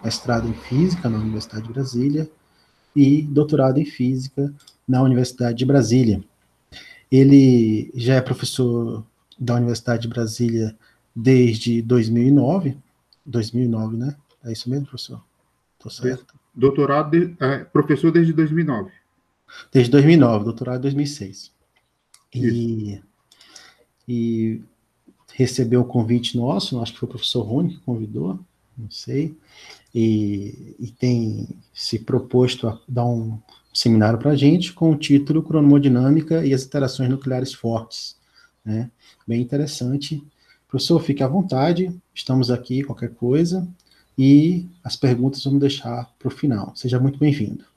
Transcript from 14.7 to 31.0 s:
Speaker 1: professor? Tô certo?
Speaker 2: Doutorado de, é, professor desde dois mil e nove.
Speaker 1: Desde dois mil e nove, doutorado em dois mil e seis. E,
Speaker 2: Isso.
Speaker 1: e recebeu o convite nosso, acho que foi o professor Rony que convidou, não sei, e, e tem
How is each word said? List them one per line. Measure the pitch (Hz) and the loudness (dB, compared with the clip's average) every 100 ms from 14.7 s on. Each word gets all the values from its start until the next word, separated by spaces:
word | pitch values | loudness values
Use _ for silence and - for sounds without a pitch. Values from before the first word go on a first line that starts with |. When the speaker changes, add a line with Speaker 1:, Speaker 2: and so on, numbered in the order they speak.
| 135 139 | -6 -8
Speaker 1:
professor? | 127 - 120 _ _ _ _ _ _ | -14 -16 -18 _ _ _ _ _ _
Tô | - | -20
certo? | - 127 131 _ _ _ | -6 -6 -6 _ _ _
Speaker 2:
Doutorado | - 131 139 139 143 151 | 0 0 2 0 0 0
de, | 165 180 - | 0 0 -2
é, | 131 139 | -4 -4
professor | - 147 143 147 165 | -2 -2 0 0 2
desde | 165 165 | 2 2
dois | 156 156 | 2 0
mil | 160 156 | 0 -2
e | |
nove. | 117 95 _ _ _ _ _ _ - - | -4 -8 _ _ _ _ _ _ -20 0
Speaker 1:
Desde | 135 120 | 2 4
dois | 143 | 6
mil | 143 165 | 6 6
e | |
nove, | 123 107 | 6 2
doutorado | 104 117 127 127 | -2 -6 -8 -6
em | |
dois | 135 139 | -4 -4
mil | 147 | -6
e | |
seis. | - 98 98 - _ _ _ _ _ _ _ _ | -8 -14 -16 -20 _ _ _ _ _ _ _ _
E, | 123 120 120 117 113 107 101 | -4 -2 -2 -4 -6 -8 -12
Speaker 2:
Isso. | _ _ _ _ _ - - _ _ _ - | _ _ _ _ _ -20 -20 _ _ _ -8
Speaker 1:
e | 120 117 113 110 113 - _ _ _ _ _ _ | -4 -2 -2 -2 -4 -12 _ _ _ _ _ _
recebeu | - 127 - 120 123 | 0 0 0 0 2
o | 123 | 2
convite | 123 110 120 120 123 | 0 0 0 -2 -4
nosso, | 120 190 - 127 | -2 -2 -4 -8
acho | 113 | -8
que | - | -10
foi | 123 | -12
o | |
professor | 120 - 123 | -8 -6 -4
Rony | 104 123 - | -2 -2 -2
que | - | -6
convidou, | - 117 107 120 165 185 - _ _ - | -8 -6 -6 -6 -6 -8 -14 _ _ -18
não | 107 | -16
sei, | - - 127 156 151 _ - - - _ 120 | -16 -8 -6 -6 -10 _ -20 -20 -20 _ 0
e, | 113 107 104 101 101 - - - | 2 2 -2 -6 -8 -16 -20 -14
e | 120 | -16
tem | - | -4